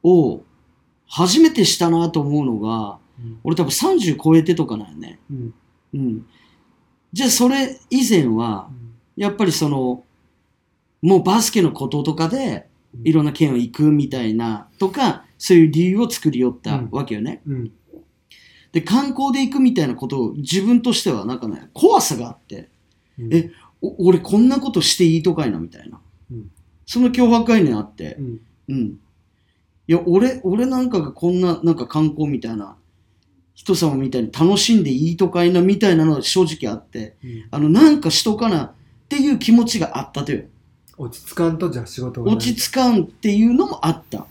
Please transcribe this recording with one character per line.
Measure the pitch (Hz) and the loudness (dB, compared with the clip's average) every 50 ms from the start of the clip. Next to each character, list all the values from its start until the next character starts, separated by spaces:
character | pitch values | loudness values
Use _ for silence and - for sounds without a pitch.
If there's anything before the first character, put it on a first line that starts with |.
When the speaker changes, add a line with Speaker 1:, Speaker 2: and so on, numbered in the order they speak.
Speaker 1:
を、 | - 170 185 170 151 113 82 - - _ _ _ _ _ _ _ _ _ _ _ _ | 4 4 4 4 4 2 -2 -8 -14 _ _ _ _ _ _ _ _ _ _ _ _
初 | _ - 151 180 180 196 302 | _ -2 0 0 2 4 4
め | 330 311 | 4 4
て | - 247 185 | 4 2 2
し | - - - | 2 2 0
た | 175 170 | 0 2
な | 165 170 170 165 | 2 2 0 0
と | 165 160 | -2 -2
思 | 143 143 147 151 | -2 0 -2 -2
う | 143 | -2
の | 131 113 104 | -2 -4 -4
が、 | 104 110 113 113 107 101 98 - _ _ _ - | -4 -4 -4 -4 -6 -8 -12 -16 _ _ _ -18
Speaker 2:
う | |
ん。 | 120 113 113 - _ | -18 -18 -18 -8 _
Speaker 1:
俺 | 156 165 | -4 -2
多 | 160 | -2
分 | 170 135 | -2 -2
三 | - - - 370 381 320 | -2 -2 0 0 0 2
十 | 208 170 147 | 0 0 -4
超 | - - 156 160 | 0 2 4 4
え | 165 | 4
て | 156 170 175 | 4 2 0
と | 170 151 | 0 -2
か | 123 110 | -4 -6
な | 107 104 90 | -10 -10 -14
ん | |
よ | 76 | -16
ね。 | 76 87 87 85 _ _ _ | -18 -18 -18 -20 _ _ _
Speaker 2:
う | 143 | -12
ん。 | 127 120 117 - _ _ _ _ _ _ _ - | -12 -12 -14 -14 _ _ _ _ _ _ _ -8
Speaker 1:
う | 143 | -6
ん。 | 135 123 110 - - _ _ _ _ _ _ _ _ _ _ _ _ _ _ _ _ _ | -4 -4 -6 -8 -12 _ _ _ _ _ _ _ _ _ _ _ _ _ _ _ _ _
じ | - 185 | -6 -2
ゃ | 269 | 0
あ | 247 | 0
そ | 226 - 247 247 | 2 4 4 4
れ | 269 277 269 262 269 - _ _ | 4 2 -2 -2 -6 -14 _ _
以 | 247 262 254 196 | 0 0 2 4
前 | 220 175 139 | 4 4 4
は、 | 120 110 110 120 113 104 95 92 - - - - - - _ _ _ _ | 2 0 0 -2 -2 -4 -6 -8 -14 -20 -20 -20 -20 -20 _ _ _ _
Speaker 2:
う | - | -4
ん。 | |
Speaker 1:
や | 202 202 | -4 -4
っ | 202 | -2
ぱ | 202 214 | 0 0
り | 180 | 0
そ | 151 - 160 147 | 0 0 -2 -2
の、 | 143 135 127 123 123 127 _ _ _ _ _ _ _ _ _ _ _ _ _ _ _ _ _ _ _ _ | -2 -2 -2 -4 -6 -8 _ _ _ _ _ _ _ _ _ _ _ _ _ _ _ _ _ _ _ _
も | - 170 190 | 2 4 4
う | 180 | 4
バ | - 180 196 233 | 4 2 2 2
ス | 220 - | 0 0
ケ | - 220 | 0 0
の | 180 151 | 0 0
こ | - - 139 131 | -2 -4 -8 -6
と | - 147 | -4 -4
と | 139 160 156 | -4 -4 -2
か | 165 165 165 | -2 -4 -4
で、 | 214 269 269 214 117 82 - _ _ _ _ _ - | -2 -4 -4 -6 -6 -8 -12 _ _ _ _ _ -20
Speaker 2:
う | 123 | -6
ん。 | 113 | -2
Speaker 1:
い | 156 | 0
ろ | 160 160 | 2 2
ん | 147 | 2
な | 151 | 0
県 | 143 - 160 143 | 0 0 0 0
を | 131 120 | 0 -2
行 | 120 117 | -4 -4
く | - - 151 151 | -2 2 2 4
み | 151 147 139 - | 4 2 0 -2
た | 139 131 117 | -4 -6 -4
い | 110 | -2
な | 110 113 117 117 110 104 - _ _ _ | -2 -2 -2 -4 -6 -8 -10 _ _ _
と | 196 190 | -4 -4
か、 | 190 277 262 202 135 - - _ _ | -2 0 0 0 -2 -4 -12 _ _
そ | _ - - 185 | _ 2 6 8
う | 170 | 8
い | 160 | 8
う | 151 | 6
理 | 139 160 175 | 4 2 2
由 | 185 190 214 | 2 2 0
を | 240 233 | -2 -2
作 | - - - 156 | -4 -2 -2 -2
り | 127 123 | 0 0
よ | 127 123 | -2 -2
っ | 120 - | -2 -6
た | - 110 107 127 123 107 | -8 -6 -6 -6 -6 -6
わ | - 139 135 | -8 -8 -8
け | - 113 | -6 -8
よ | 104 | -8
ね。 | 110 143 - - _ | -6 -8 -10 -12 _
Speaker 2:
う | 147 | -10
ん。 | 135 | -8
う | 127 117 | -8 -8
ん。 | 113 _ _ _ _ - - _ _ _ _ _ _ - _ _ _ _ _ _ _ | -12 _ _ _ _ -20 -20 _ _ _ _ _ _ -20 _ _ _ _ _ _ _
Speaker 1:
で、 | - 165 | -6 -4
観 | 160 - 202 262 285 277 | -2 0 0 0 0 -2
光 | 254 - 269 277 | -4 -4 -2 -2
で | 247 269 | 0 -2
行 | 269 - | -2 -2
く | - 277 | 0 2
み | 262 247 247 | 2 2 2
た | 196 151 | 2 -2
い | 127 | -2
な | 117 | -4
こ | - 135 120 | -8 -8 -8
と | 139 135 120 | -4 -4 -4
を | 104 | -4
自 | - 147 135 - 160 190 | -6 -8 -6 -4 -4 -2
分 | 190 220 240 240 | 2 2 2 2
と | 233 247 | 2 0
し | 214 - | -2 0
て | - 190 | -2 -2
は | 131 104 95 | -4 -2 -4
な | 113 127 | -8 -8
ん | - | -8
か | 120 | -8
ね、 | 107 92 - - - _ | -10 -10 -12 -14 -20 _
怖 | - - - - - | 2 4 4 4 4
さ | - - 156 | 0 0 -4
が | - 117 120 | -6 -8 -12
あ | |
っ | 117 _ | -14 _
て、 | _ _ - - - _ _ _ _ _ _ _ _ _ _ - | _ _ -18 -18 -18 _ _ _ _ _ _ _ _ _ _ -14
Speaker 2:
う | 117 113 | -4 0
ん。 | 143 | 0
Speaker 1:
え、 | 165 170 170 - _ _ _ _ _ | 0 0 -2 -12 _ _ _ _ _
お-、 | - - - - 175 185 | -8 -8 -4 0 4 4
俺 | 185 170 | 4 4
こ | - - 190 214 | 2 0 2 4
ん | 240 262 | 4 4
な | 277 269 | 4 2
こ | 269 269 | -2 -2
と | 226 180 | -2 0
し | 156 - - | 0 0 2
て | - 180 | 2 2
い | 165 160 165 | 2 2 2
い | |
と | 156 185 165 | 0 0 -2
か | 165 147 | 0 -4
い | 117 | -4
な | 95 80 | -4 -6
み | 82 85 | -8 -12
た | - - - | -14 -20 -20
い | - | -20
な。 | - - _ _ _ _ _ _ | -20 -20 _ _ _ _ _ _
Speaker 2:
う | 123 | -16
ん。 | 113 107 - _ _ _ _ _ _ _ | -16 -16 -18 _ _ _ _ _ _ _
Speaker 1:
そ | - - 240 | -6 0 2
の | 247 247 | 2 2
脅 | 247 247 247 226 | 4 4 4 4
迫 | 233 233 226 233 | 4 4 4 4
概 | 226 220 | 4 4
念 | 175 135 113 | 4 4 2
あ | 104 | -2
っ | 104 - | -4 -8
て、 | _ - 80 73 - - | _ -14 -14 -12 -10 -10
Speaker 2:
う | |
ん。 | 135 123 117 110 _ _ _ _ _ - | -10 -10 -10 -14 _ _ _ _ _ -8
Speaker 1:
う | 135 | -6
ん。 | 131 113 101 104 - _ _ _ _ _ _ _ _ _ _ _ _ _ _ _ _ _ | -4 -4 -6 -8 -14 _ _ _ _ _ _ _ _ _ _ _ _ _ _ _ _ _
い | - | -2
や、 | 165 170 170 | 0 0 2
俺、 | 175 175 190 233 262 254 254 | 2 2 2 2 2 -2 -4
俺 | - 185 185 220 247 | -4 -4 -2 -2 -2
な | 262 262 254 | -2 -2 -2
ん | 254 240 | -2 -2
か | 240 185 | -2 -4
が | 151 139 | -4 -6
こ | - - 170 175 | -8 -4 -2 -2
ん | 180 180 | 0 0
な、 | 185 180 165 165 | 0 0 -2 0
な | 160 170 | 0 0
ん | 160 | 0
か | - 123 | 0 -4
観 | - - 156 156 156 | -4 -2 0 0 0
光 | 147 151 156 | 0 -4 -4
み | 147 139 120 | -4 -4 -6
た | - 113 | -6 -8
い | 113 | -8
な、 | 104 101 95 - _ _ _ _ _ _ _ _ _ _ _ _ _ _ _ | -10 -10 -12 -20 _ _ _ _ _ _ _ _ _ _ _ _ _ _ _
人 | _ _ - - 185 | _ _ -4 -2 -2
様 | 156 170 156 139 | 0 0 0 0
み | 135 135 127 | -2 -4 -4
た | 135 127 | -4 -4
い | |
に | 113 110 | -6 -6
楽 | - 131 156 180 208 | 0 2 2 4 4
し | 196 - 233 233 | 2 2 2 2
ん | 214 | 2
で | 165 139 | 2 2
い | 127 135 156 165 | -2 -2 -2 -2
い | 170 | 0
と | 165 190 170 | 0 -2 0
か | 175 175 175 | 0 0 2
い | 175 | 2
な | 180 175 | 4 4
み | 175 190 202 202 | 4 2 2 2
た | 214 196 | 2 2
い | 175 | 4
な | 160 156 | 4 4
の | 160 151 | 2 2
は | 135 | 0
正 | - - - 175 185 | -2 -2 2 2 0
直 | 156 160 - 131 107 | 0 -2 -8 -8 -8
あ | 104 | -8
っ | 113 - | -10 -14
て、 | _ _ 120 110 110 _ _ | _ _ -12 -12 -12 _ _
Speaker 2:
う | - | -16
ん。 | 123 117 113 110 - | -16 -16 -16 -14 -8
Speaker 1:
あ | - 143 | -4 0
の、 | 147 151 | 2 4
な | 170 226 302 311 | 6 8 8 8
ん | 294 294 | 6 4
か | - 165 | 0 -2
し | - - | -2 0
と | - 226 208 | -2 -2 -2
か | 214 233 220 | -2 0 0
な | 185 151 135 | 0 0 -2
っ | - _ _ _ _ _ _ _ _ | -6 _ _ _ _ _ _ _ _
て | 294 | -2
い | 294 269 294 | 0 0 0
う | 262 - | 0 0
気 | - 220 | 4 4
持 | 226 240 226 | 4 4 4
ち | 233 - 208 | 2 -2 -4
が | 156 - - 131 | -4 -4 -6 -12
あ | 135 | -12
っ | - | -10
た | - 143 - | -10 -8 -6
と | - | -6
よ。 | 135 104 - - _ _ _ _ _ _ _ _ _ | -6 -8 -8 -12 _ _ _ _ _ _ _ _ _
Speaker 2:
落 | - 139 117 - - - | -14 -14 -14 -14 -16 -20
ち | |
着 | - - | -14 -4
か | - 170 165 | -2 -2 -2
ん | 160 160 | -2 -2
と、 | 185 170 | -6 -6
じ | 127 123 | -6 -8
ゃ | |
あ | 110 | -10
仕 | - - - | -10 -12 -12
事 | 127 123 - 123 | -10 -10 -10 -4
が | 117 202 | 0 0
な | |
い。 | 226 | 0
Speaker 1:
落 | - - 247 226 | 0 0 -4 -4
ち | - | -4
着 | - - | -6 -4
か | - 262 262 247 | -2 0 2 2
ん | 226 196 | 2 2
っ | 165 | 0
て | - - _ - 214 202 | -2 -8 _ -2 0 2
い | 208 220 | 4 4
う | 240 240 | 4 4
の | 277 381 | 2 0
も | 403 370 - - | -2 -4 -4 -2
あ | 156 | -4
っ | 160 165 - _ | -4 -4 -8 _
た。 | - 98 - _ | -14 -14 -14 _